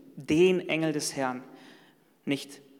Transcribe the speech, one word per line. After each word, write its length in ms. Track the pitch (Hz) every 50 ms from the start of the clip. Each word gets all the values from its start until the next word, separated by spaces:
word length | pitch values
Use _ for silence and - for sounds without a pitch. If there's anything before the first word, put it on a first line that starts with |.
| - - -
den 540 | 175 139 - 151 165 180 185 185 170 - -
Engel 240 | 151 160 160 160 147
des 220 | 147 147 - -
Herrn. 280 | 139 131 131 123 127 - - - - - - - - - _ _ _ _ _ _ _ _
Nicht, 360 | 143 143 135 - - - - - - -